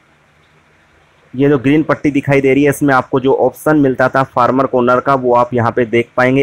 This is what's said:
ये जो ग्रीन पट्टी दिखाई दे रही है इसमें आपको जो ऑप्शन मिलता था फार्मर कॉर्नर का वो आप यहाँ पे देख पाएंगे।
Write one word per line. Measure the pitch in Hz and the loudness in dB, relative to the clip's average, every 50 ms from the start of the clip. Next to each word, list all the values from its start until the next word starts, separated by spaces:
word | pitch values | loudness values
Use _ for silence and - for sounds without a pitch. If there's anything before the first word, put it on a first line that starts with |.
| _ _ _ _ _ _ _ _ _ _ _ _ _ _ _ _ _ _ _ _ _ _ _ _ _ _ - | _ _ _ _ _ _ _ _ _ _ _ _ _ _ _ _ _ _ _ _ _ _ _ _ _ _ -4
ये | 127 139 143 | -2 0 2
जो | 147 135 | 0 0
ग्रीन | 107 135 143 156 151 | 0 0 0 0 0
पट्टी | - 143 - - 156 | -2 -4 -4 -2 -2
दिखाई | 135 139 135 - 143 139 | -2 -2 -2 0 0 2
दे | 135 135 131 | 2 2 2
रही | 139 143 | 2 2
है | 143 | 0
इसमें | 139 - 151 143 135 | 0 0 0 2 2
आपको | 127 123 - - 135 | 2 0 0 -4 -2
जो | 123 135 131 | 0 0 0
ऑप्शन | - 113 127 127 - - 156 156 151 | 0 0 -2 -2 -4 -2 0 0 2
मिलता | 143 135 131 - 131 131 | 2 0 0 0 -2 0
था | - 135 135 | 0 -2 -4
फार्मर | - - 131 120 117 120 131 135 | -2 -2 -2 0 0 0 0 -2
कॉर्नर | 131 - 127 120 120 123 123 | -2 0 -2 0 0 0 0
का | - 139 139 | 0 0 -2
वो | 135 127 123 120 | -2 0 0 2
आप | 120 123 120 123 | 2 0 0 -2
यहाँ | 123 113 117 110 | -2 -2 -2 -2
पे | - 123 | -2 -4
देख | 110 110 117 117 - - | -2 -2 -4 -4 -2 -2
पाएंगे। | - 123 127 131 135 | -2 0 0 2 0